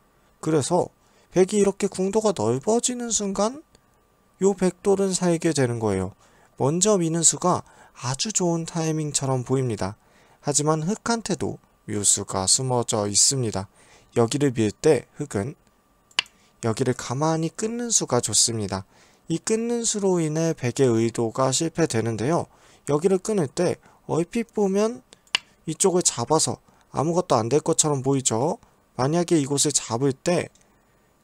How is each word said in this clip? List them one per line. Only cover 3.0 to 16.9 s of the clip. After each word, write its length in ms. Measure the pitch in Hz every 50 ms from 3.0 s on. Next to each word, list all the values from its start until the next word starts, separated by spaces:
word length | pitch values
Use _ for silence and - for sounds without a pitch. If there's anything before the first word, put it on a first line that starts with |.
| 240 233
순간 540 | 220 - 208 196 196 190 202 220 262 294 330 _ _ _ _ _ _ _ _ _ _ _ _ _ _ -
요 120 | - 196 202
백돌은 600 | 190 190 185 175 _ - 208 196 190 196 190 185
살게 400 | 180 180 180 170 160 160 170 156
되는 260 | 143 135 120 120 117
거예요. 340 | 113 107 98 95 92 92 - _ _ _ _ _ _ _ _ -
먼저 400 | 127 131 156 180 180 214 214 190
미는 260 | 170 160 160 170 160
수가 400 | - - 139 - 180 170 117 - - - - - - _ -
아주 320 | - 123 135 139 - 220
좋은 340 | 202 - 185 175 170 165 165
타이밍처럼 800 | 165 - 175 160 160 156 156 156 151 139 - 139 131 135 127 120
보입니다. 520 | - 131 135 131 127 110 101 92 92 107 _ _ _ _ _ _ _ _ _
하지만 420 | - - 143 - 147 151 156 156 156
흑한테도 760 | 165 220 - - - 233 233 - - 190 - 101 98 - - _ _ _ _ _ -
묘수가 600 | 104 104 101 - - 104 101 - - 98 95 92
숨어져 600 | - - 131 127 123 123 117 - - 110 104 104
있습니다. 600 | 101 95 - - 139 135 127 110 95 95 95 - _ _ _ _ - - _ _ -
여기를 360 | 123 117 113 - 143 143 143
밀 200 | 120 113 110 104
때 340 | 95 _ - 151 156 120 - _ _
흑은 400 | - 147 - - 107 101 127 - _ _ _ _ _ _ _ _ _ _ _ _ - - - _ _ _ _ _ - -
여기를 300 | 117 110 - 135 123